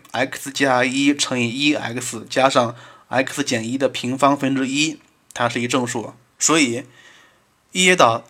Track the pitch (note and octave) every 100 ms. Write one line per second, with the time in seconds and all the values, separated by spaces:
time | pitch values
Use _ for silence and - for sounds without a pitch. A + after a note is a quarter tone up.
0 | - A2+ C3+ - - - C#3 B2+ B2+ C3
1 | C#3 C#3+ - B2+ A#2+ B2 D3 D3+ A#2 A#2+
2 | B2 A2+ - - C3 C#3 A#2 - - -
3 | - A#2+ C3+ - C#3 A#2+ A2 C3 C3 B2
4 | B2 C3 C#3 C#3+ C#3 C3+ C3 C#3 D#3 D3+
5 | _ _ _ - A#2+ B2+ A#2+ C3+ A#2+ B2
6 | G#2+ - _ - - D#3+ C3+ A#2 C#3+ -
7 | - - _ _ _ _ _ F#3 F#3 F3+
8 | B2+ A#2 -